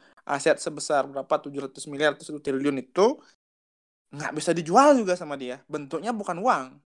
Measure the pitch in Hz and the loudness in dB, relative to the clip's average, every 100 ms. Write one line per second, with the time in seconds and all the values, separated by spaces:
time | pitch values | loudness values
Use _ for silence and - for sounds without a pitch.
0 | _ _ - 139 160 143 - 147 - 147 | _ _ -6 -2 0 0 -2 -8 -2 0
1 | 139 139 135 151 147 139 135 - 156 143 | 0 -4 -2 -2 -2 -10 -10 -12 -12 0
2 | 151 143 - 151 147 135 139 135 120 - | 0 0 -8 -10 -4 -2 0 -2 -4 2
3 | 214 302 - _ _ _ _ _ _ _ | 2 2 -8 _ _ _ _ _ _ _
4 | _ 143 151 151 151 165 156 202 285 269 | _ -12 -8 -6 -2 -2 2 6 8 6
5 | 202 180 160 139 127 123 _ 147 139 160 | 4 -2 -4 -8 -8 -10 _ -10 -6 -8
6 | 196 226 196 175 233 180 131 143 _ | -6 -6 -6 -4 0 0 0 -14 _